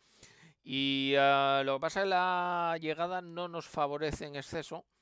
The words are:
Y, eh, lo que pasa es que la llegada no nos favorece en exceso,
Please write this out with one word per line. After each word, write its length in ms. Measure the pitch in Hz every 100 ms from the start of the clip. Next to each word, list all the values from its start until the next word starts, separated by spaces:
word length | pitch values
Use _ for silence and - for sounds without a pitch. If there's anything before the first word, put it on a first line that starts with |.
| _ - - - 165 _
Y, 500 | - 135 139 135 135 139
eh, 460 | 139 139 139 139
lo 100 | 135
que 60 | 135
pasa 200 | 160 190
es 40 |
que 60 | 196
la 680 | 180 185 180 180 175 170 165
llegada 400 | 156 156 175 185
no 260 | 175 165 175
nos 220 | 170 -
favorece 560 | - 143 147 151 147
en 120 | 156 143
exceso, 500 | - 165 - 160 - _